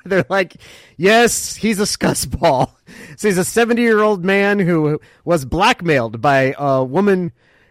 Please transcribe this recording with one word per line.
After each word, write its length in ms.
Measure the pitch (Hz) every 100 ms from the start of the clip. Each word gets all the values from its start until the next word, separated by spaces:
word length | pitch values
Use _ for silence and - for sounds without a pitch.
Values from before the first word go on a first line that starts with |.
| 180
they're 200 | 190 -
like, 280 | 190 185 - - - - -
"Yes, 580 | 185 226 240 - - -
he's 240 | 214 196
a 40 |
scuzzball. 880 | 208 - - - 143 - 165 127 135 _ - - - 147
So 100 | 208
he's 100 | 180
a 80 | -
seventy-year-old 760 | 226 233 240 233 214 214 196
man 360 | 180 196 202 202
who 400 | 175 165 151 151 - _ 151
was 180 | 170 131
blackmailed 760 | 160 220 247 170 139 117 113
by 340 | 147 139 131 139
a 260 | 143 135
woman 480 | 131 160 202 185 175 - _ _ _